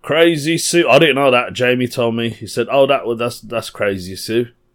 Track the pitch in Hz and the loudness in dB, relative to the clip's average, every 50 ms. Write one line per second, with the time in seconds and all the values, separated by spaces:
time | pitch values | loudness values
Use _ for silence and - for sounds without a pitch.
0 | _ - 139 156 170 170 170 151 139 156 165 165 - - - 175 165 131 120 143 | _ -2 2 4 4 4 2 0 -2 -2 -4 -2 -2 0 0 0 2 4 6 6
1 | 165 156 131 135 139 139 120 120 123 95 95 - 123 123 127 127 127 120 - - | 6 4 2 2 2 4 4 2 0 -2 -4 -2 0 0 0 0 -2 -4 -2 -2
2 | 120 117 113 117 117 117 110 - 113 101 - - 120 117 117 139 139 131 143 127 | -2 -2 -2 -2 -4 -4 -6 -8 -14 -10 -6 -6 -4 0 2 2 4 4 2 0
3 | 90 110 120 110 120 120 117 - - 107 117 113 110 - - - 107 104 98 95 | 0 -4 -4 -4 -4 -6 -6 -8 -14 -8 -8 -8 -8 -8 -8 -4 -2 -2 -2 -4
4 | 87 92 95 92 - - 110 120 120 117 _ _ _ _ _ | -8 -10 -12 -12 -8 -2 -2 -2 -2 -2 _ _ _ _ _